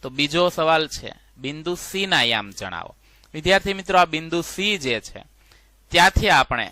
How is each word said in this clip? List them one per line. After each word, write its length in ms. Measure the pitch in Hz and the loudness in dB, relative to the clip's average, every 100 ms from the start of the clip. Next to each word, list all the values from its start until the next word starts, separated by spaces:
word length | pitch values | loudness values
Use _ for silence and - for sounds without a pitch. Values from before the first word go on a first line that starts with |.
તો 60 | 139 | -10
બીજો 400 | 131 143 160 180 | -4 -2 2 0
સવાલ 380 | 170 160 160 156 | 2 2 2 0
છે, 220 | - 113 - _ _ | -8 -14 -18 _ _
બિંદુ 380 | 135 151 160 175 | -10 -8 -6 -8
સી 300 | - 190 196 | -6 -6 0
ના 180 | 170 | 2
યામ 240 | 120 113 101 | 2 0 -4
જણાવો. 440 | 95 98 85 85 _ _ _ _ | -12 -10 -10 -12 _ _ _ _
વિદ્યાર્થી 400 | 156 156 196 196 | -6 2 2 2
મિત્રો, 260 | 196 185 180 | -8 2 4
આ 60 | 175 | 4
બિંદુ 340 | 156 160 170 | 0 -4 -4
સી 340 | 165 - 202 202 | -4 -4 -2 -2
જે 240 | 131 113 | -2 -4
છે, 200 | - 101 - _ _ _ _ _ _ | -6 -20 -20 _ _ _ _ _ _
ત્યાંથી 380 | 170 185 202 208 | 4 4 4 4
આપણે 360 | 151 131 123 101 | 4 2 -2 -6